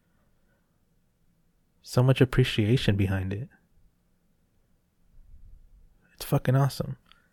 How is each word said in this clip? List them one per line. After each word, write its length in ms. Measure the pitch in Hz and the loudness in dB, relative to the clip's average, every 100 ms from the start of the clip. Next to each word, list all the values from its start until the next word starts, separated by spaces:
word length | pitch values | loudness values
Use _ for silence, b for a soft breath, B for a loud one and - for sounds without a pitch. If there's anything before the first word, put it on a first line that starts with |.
| _ _ _ _ _ _ _ _ _ _ _ _ _ _ _ _ _ _ | _ _ _ _ _ _ _ _ _ _ _ _ _ _ _ _ _ _
So 200 | - - | -6 0
much 180 | 127 131 | 2 4
appreciation 760 | 127 - 127 - 104 120 - 104 | 2 2 0 0 0 0 0 0
behind 360 | 95 95 92 | 0 -2 -4
it. 160 | 101 139 - _ _ _ _ _ _ _ _ _ _ _ _ _ _ _ - - - - - - - - _ _ | -8 -10 -16 _ _ _ _ _ _ _ _ _ _ _ _ _ _ _ -20 -20 -20 -20 -20 -20 -20 -20 _ _
It's 100 | _ | _
fucking 320 | - 139 - 131 | -4 -2 0 2
awesome. 400 | 139 - 131 135 _ _ _ | 0 -2 -8 -10 _ _ _